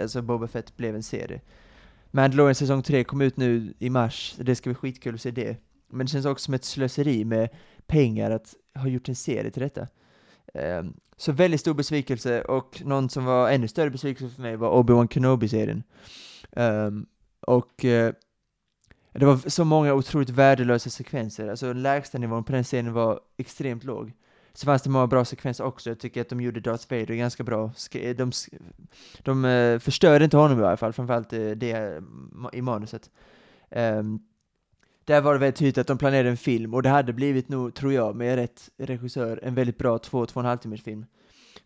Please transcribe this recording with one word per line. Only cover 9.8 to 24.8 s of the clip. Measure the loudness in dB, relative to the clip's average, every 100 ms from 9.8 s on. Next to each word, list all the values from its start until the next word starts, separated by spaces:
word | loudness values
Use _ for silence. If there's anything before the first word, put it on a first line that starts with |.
| -14 _ _ _ _ _ _
Ehm, | -8 -6 -6 -8 -12 _ -8
så | -2
väldigt | 2 4 2
stor | 0
besvikelse, | -2 -2 -2 -2 -4 -2 -2
och | -2 -4 -4 -10 -4
någon | -2 -2
som | -2 0
var | 4 4
ännu | 2 0
större | -2 -2
besvikelse | -2 -6 -6 -10 -10
för |
mig | -8 -4
var | 2 4
Obi-Wan | 6 6 4
Kenobi-serien. | 2 2 2 2 0 -2 -4 -10 _ -20 -20 -20 -20 -10
Ehm, | -2 0 0 -2 -6 -12 _ _ _
och, | 2 2 2 -2 2
eh, | 4 2 -2 _ _ _ _ _ _ _ _ _
det | 4 6
var | 4
v-, | 2
så | 0
många | 4 4 4
otroligt | 2 0 -2 0
värdelösa | 4 6 6 2 0 -2
sekvenser. | -12 -10 -8 -8 -8 -8
Alltså, | -8 -6
lägsta | -2 0 0 -2 -6
nivån | -4 -4
på | -2
den | -2
scenen | -2 -2 -2
var | -2 0 -2 -8 -14
extremt | -12 -8 -8 -8
låg. | -8 -10 -12 -16 _ _ _
Så | -4 2
fanns | 2